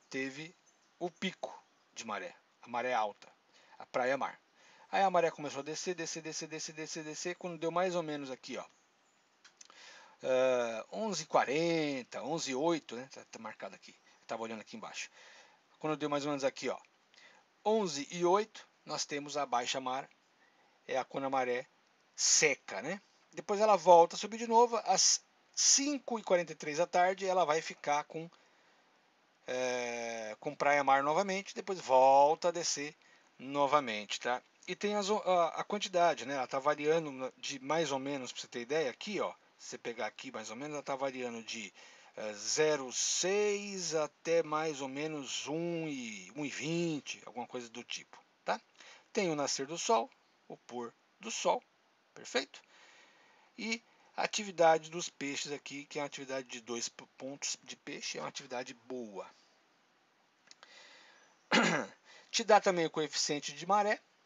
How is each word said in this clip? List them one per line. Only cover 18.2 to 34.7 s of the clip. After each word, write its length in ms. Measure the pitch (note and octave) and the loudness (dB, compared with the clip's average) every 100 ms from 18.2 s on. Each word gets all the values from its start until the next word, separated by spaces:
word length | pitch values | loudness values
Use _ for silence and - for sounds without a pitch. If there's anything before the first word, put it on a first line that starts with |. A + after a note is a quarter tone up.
oito, 440 | F3 G3 A3 - - _ - | 2 4 2 -10 -20 _ -10
nós 180 | D3+ | -6
temos 320 | - D3 D3 C#3+ | -4 -6 -6 -6
a 100 | C#3 | 0
baixa 360 | A#2+ B2 C#3 | 0 0 -4
mar, 260 | B2+ C3 D3 _ _ _ _ _ _ _ - | -4 -6 -8 _ _ _ _ _ _ _ -4
é 100 | C3 | -4
a, 60 | |
quando 220 | B2 D3 C3+ | -2 -4 -2
a 40 | |
maré 360 | C3+ B2+ B2 C#3+ _ _ _ _ - | 0 0 -2 -4 _ _ _ _ -2
seca, 640 | - - D#3 C3+ - A2 | 4 6 4 2 -6 -8
né? 200 | C3 G3 - _ _ | -6 -8 -10 _ _
Depois 280 | E3 - G3+ | -14 -4 2
ela 160 | G#3+ G3 | 6 6
volta 400 | E3+ E3+ E3+ - | 10 12 10 4
a 40 | |
subir 180 | A3 A3 | -6 -6
de 80 | A#3 | 2
novo, 320 | A3+ A#3+ A#3 - | 6 6 4 2
às 400 | F#3+ - - - _ _ - | 4 4 2 -2 _ _ 0
cinco 640 | - - C#4 C#4+ - A#3 | 4 6 4 -2 -4 -6
e 40 | |
quarenta 280 | - F3+ E3 | 2 2 2
e 40 | D#3 | -6
três 220 | D#3 D3 | -6 0
da 80 | E3+ | 2
tarde, 400 | F3+ F3+ F#3+ F#3+ | 4 4 2 2
ela 200 | F#3 D#3+ | 2 4
vai 180 | D#3+ | 2
ficar 400 | - F#3 - D3 | 0 -8 -2 -2
com, 260 | - - E3 - _ _ _ _ _ _ _ _ _ _ - | -2 -10 -12 -16 _ _ _ _ _ _ _ _ _ _ -8
é, 920 | B2+ B2+ B2 A#2+ A#2+ A#2 A#2 G#2+ G#2+ | -2 -2 -2 -4 -4 -6 -6 -8 -8
com 160 | D3+ C#3 | -8 0
praia 280 | C#3+ C#3+ | 4 4
mar 180 | C#3 C3+ | 6 6
novamente, 540 | C#3+ D#3+ G3+ F#3+ G3 - | 6 2 2 -2 -4 -10
depois 240 | G3 F#3 | -6 -6
volta 680 | C3 C3 C3+ C3+ C#3+ D#3+ F3 | 6 8 10 8 8 6 0
a 20 | |
descer 440 | E3+ D#3+ - D3 - _ _ _ _ | 0 -2 -4 -6 -10 _ _ _ _
novamente, 800 | B2+ C#3+ C#3 D3 B2+ G#2+ G2+ - | -6 2 4 4 4 -4 -4 -4
tá? 200 | B2 B2 - _ | -2 -4 -6 _
E 100 | - | -12